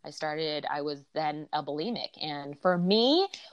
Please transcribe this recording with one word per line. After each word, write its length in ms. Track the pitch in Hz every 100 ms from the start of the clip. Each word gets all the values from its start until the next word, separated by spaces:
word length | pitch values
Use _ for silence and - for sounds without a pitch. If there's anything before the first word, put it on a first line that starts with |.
I 60 | 143
started, 560 | - 156 151 160 151 -
I 120 | 147
was 240 | 147 143 _
then 340 | 151 151 151 151
a 80 | 151
bulimic. 580 | 147 147 208 233 - -
And 380 | 156 147 143 147
for 180 | 185 180
me, 500 | 180 214 240 330 392 - -